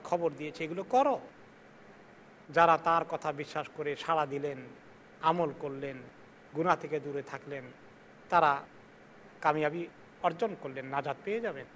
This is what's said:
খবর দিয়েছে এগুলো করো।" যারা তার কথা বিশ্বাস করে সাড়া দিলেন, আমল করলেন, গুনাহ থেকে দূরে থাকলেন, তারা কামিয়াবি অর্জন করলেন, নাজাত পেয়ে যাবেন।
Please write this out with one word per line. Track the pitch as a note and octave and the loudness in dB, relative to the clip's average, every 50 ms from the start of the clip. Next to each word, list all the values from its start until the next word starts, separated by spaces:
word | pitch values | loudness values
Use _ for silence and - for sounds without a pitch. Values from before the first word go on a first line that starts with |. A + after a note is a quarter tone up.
| - | 0
খবর | - F3+ F3 E3+ D#3 C#3 | -2 -2 0 0 -2 -2
দিয়েছে | C#3 D3+ D3+ - - D#3+ | -2 -10 -10 -6 -6 -6
এগুলো | D#3 E3+ F#3+ F#3+ | -6 -6 -8 -4
করো।" | G3 B3 B3+ C4+ C#4+ A#3+ - - - - - - - - - - - - - - - - - - - - - - - - - - - | 2 4 4 6 4 2 0 -4 -14 -20 -20 -20 -20 -20 -20 -20 -20 -20 -20 -20 -20 -20 -20 -20 -20 -20 -20 -20 -20 -20 -20 -14 0
যারা | C#3+ E3 E3+ E3+ D#3+ | 4 6 8 8 6
তার | D#3 - E3+ E3 E3 D#3+ | 6 4 4 4 4 2
কথা | - E3 - - D3+ | 0 -6 -4 -4 -4
বিশ্বাস | C#3+ D3 C#3+ - - D3+ C#3+ - - | -4 -6 -10 -6 -6 -6 -6 -6 -8
করে | D#3+ C#3+ D3 C#3 | -6 -6 -6 -4
সাড়া | - - E3 E3 D#3 D3 | -4 -2 0 2 2 2
দিলেন, | C3+ C#3+ C#3+ D3 C#3+ C3+ C3 B2 B2 - - - - - - - - - - | 0 -2 -4 -4 -6 -6 -8 -14 -16 -18 -20 -20 -20 -20 -20 -20 -20 -12 0
আমল | D#3 D#3+ E3+ F3 E3 C#3+ C3+ - | 2 2 4 4 2 0 -2 -6
করলেন, | D3+ C#3 C3+ C#3 C#3 C#3 C3 B2+ B2 B2+ - - - - - - - - - | -8 -8 -6 -6 -8 -8 -10 -12 -16 -18 -20 -20 -20 -20 -20 -20 -20 -8 -4
গুনাহ | D3+ E3+ F#3 D#3+ | 0 2 2 2
থেকে | - D#3+ C#3+ D#3 D3 | 2 0 -4 -4 -4
দূরে | C3 D3 C#3 C#3+ C3+ | -4 -4 -6 -6 -6
থাকলেন, | - C#3 C3+ - C#3+ C#3+ C3+ B2+ B2 - - - - - - - - - - - - | -8 -10 -12 -10 -10 -12 -10 -12 -14 -18 -20 -20 -20 -20 -20 -20 -20 -20 -18 -4 4
তারা | F3+ E3+ D#3+ D3 C#3 C#3 - - - - - - - - - - - - - - - - | 6 6 6 6 4 2 -2 -12 -20 -20 -20 -20 -20 -20 -20 -20 -20 -20 -20 -20 -12 0
কামিয়াবি | - D3+ D3+ D#3 D3+ D3+ D#3+ F3 E3+ D#3+ - - - - - - - | 2 2 4 4 2 0 0 -2 -8 -8 -12 -20 -20 -20 -10 -2 -2
অর্জন | F3 E3 E3+ A#3 G#3 F#3 - | -2 0 0 -2 -2 -2 -6
করলেন, | - C#3 C3 C3+ C3 | -10 -10 -8 -8 -8
নাজাত | C3 C#3 C#3+ C#3 C#3+ C3+ - - | -4 -4 -2 -2 -2 -6 -6 -6
পেয়ে | - G#3+ A#3 | -6 -6 -4
যাবেন। | A#3 G3 D3 C3+ B2 - - | -4 -6 -6 -8 -12 -16 -18